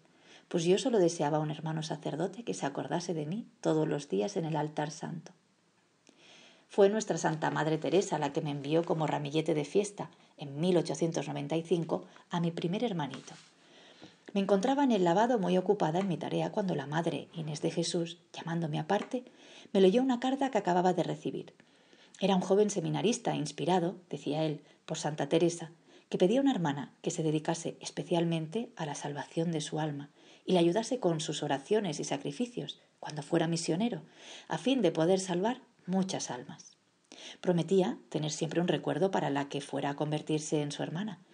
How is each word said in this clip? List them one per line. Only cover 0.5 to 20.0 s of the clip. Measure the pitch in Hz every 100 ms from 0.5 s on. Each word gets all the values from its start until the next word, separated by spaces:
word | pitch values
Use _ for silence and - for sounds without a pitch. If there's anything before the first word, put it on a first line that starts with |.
| 175
yo | 165 190
solo | 269 226
deseaba | 170 165 147 151
un | 151
hermano | 151 156 156
sacerdote | 156 156 156 151 185 -
que | 233
se | 185 139
acordase | 143 139 165 180
de | 160 147
mí | 208 - -
todos | 165 160 156
los | 147 -
días | 190 208 190
en |
el | 160 156
altar | 151 156 151
santo. | - 160 170 - - _ _ _ _ _ _ _ _ - - - - _
Fue | - 196
nuestra | 214 214 165
Santa | 170 156 151
Madre | 147 151 156
Teresa | 143 175 196 156
la | 147
que | 165
me | 156
envió | 143 139 160
como | 165 165 156
ramillete | 147 147 156 160
de | 151
fiesta, | 143 196 202 - 165 - - -
en | 143 143
mil | 185 175
ochocientos | 160 156 165 151 143
noventa | 147 143 160
y |
cinco, | 165 175 160 175 - - -
a | 175
mi | 170
primer | 165 165 208
hermanito. | 240 175 139 135 - - - _ - - - - - - -
Me | 202
encontraba | 196 196 240 277
en | 277
el | 214
lavado | 175 175 233 240
muy | 180 185
ocupada | 185 202 160 170
en | 202
mi | 156
tarea | - 165 165
cuando | - 190
la | 151 139
Madre | 156 170 135 -
Inés | 170 151 151
de | 165
Jesús, | 170 165 175 165 - _
llamándome | - 160 170 165 151
aparte, | 156 208 - 247 - - - - -
me | 196
leyó | 190 233